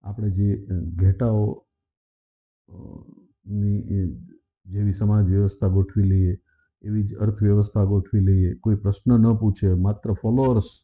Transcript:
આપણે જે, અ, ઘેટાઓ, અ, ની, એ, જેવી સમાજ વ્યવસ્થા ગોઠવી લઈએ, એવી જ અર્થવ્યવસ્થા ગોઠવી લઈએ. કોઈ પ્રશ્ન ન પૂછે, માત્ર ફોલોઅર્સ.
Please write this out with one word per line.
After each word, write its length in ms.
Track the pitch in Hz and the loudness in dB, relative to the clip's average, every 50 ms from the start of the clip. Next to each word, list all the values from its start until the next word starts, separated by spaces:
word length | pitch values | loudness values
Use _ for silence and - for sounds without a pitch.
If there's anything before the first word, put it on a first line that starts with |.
| - | -12
આપણે 260 | 101 104 110 107 104 | -12 -10 -6 -4 -4
જે, 360 | 92 95 104 101 98 - - | -2 0 0 0 0 -2 -6
અ, 140 | - 92 90 | -8 -8 -6
ઘેટાઓ, 840 | 85 82 82 87 92 95 92 95 123 113 110 107 107 107 - - _ _ _ _ _ _ _ _ _ _ _ _ _ _ _ _ _ _ _ _ _ | -6 -6 -2 2 2 2 2 2 0 0 0 0 0 -2 -4 -8 _ _ _ _ _ _ _ _ _ _ _ _ _ _ _ _ _ _ _ _ _
અ, 40 | _ - 85 - - - - - - - - _ _ _ _ _ | _ -20 -20 -20 -20 -20 -20 -20 -20 -20 -20 _ _ _ _ _
ની, 340 | - 101 104 101 104 104 101 | -8 -4 -2 -2 0 -2 -2
એ, 380 | - - - 98 95 85 62 58 58 - - _ _ _ _ _ _ | -4 -4 -4 -2 -2 -4 -6 -10 -16 -20 -20 _ _ _ _ _ _
જેવી 260 | 95 92 101 104 104 | -10 -6 -2 -2 -2
સમાજ 340 | 95 101 107 104 104 107 101 | -2 0 0 0 2 2 2
વ્યવસ્થા 420 | 90 95 101 101 98 - - - | 2 2 2 0 0 -2 -2 -2
ગોઠવી 360 | 95 92 98 95 95 - 107 98 | 0 2 2 0 0 0 0 2
લઈએ, 340 | 95 95 95 92 90 90 - _ _ _ _ _ _ _ _ | 2 2 2 2 0 -2 -4 _ _ _ _ _ _ _ _
એવી 220 | - 104 104 107 104 | -10 -6 -4 -4 -4
જ 120 | 101 104 | -4 -4
અર્થવ્યવસ્થા 680 | - 104 107 107 - 107 101 101 104 104 104 _ 107 98 | -2 -2 -2 0 0 0 2 2 2 2 0 _ 0 0
ગોઠવી 360 | 98 101 98 95 - - 107 | 2 0 0 -2 0 0 2
લઈએ. 340 | 95 95 95 95 92 90 - | 2 4 4 4 2 0 -2
કોઈ 220 | - - 110 104 | -4 -2 -2 -2
પ્રશ્ન 440 | 101 98 101 101 - _ 127 123 113 | 0 0 -4 -4 -2 _ 2 4 4
ન 160 | 110 117 117 | 4 4 2
પૂછે, 380 | 113 113 104 95 - - 98 92 | 2 0 -2 0 0 0 0 2
માત્ર 400 | 90 90 101 107 - - 113 104 | 2 0 0 -2 -4 -4 -6 -6
ફોલોઅર્સ. 500 | - - 110 117 131 135 131 123 110 101 - - _ | -4 -2 -2 0 0 2 2 2 0 -2 -4 -10 _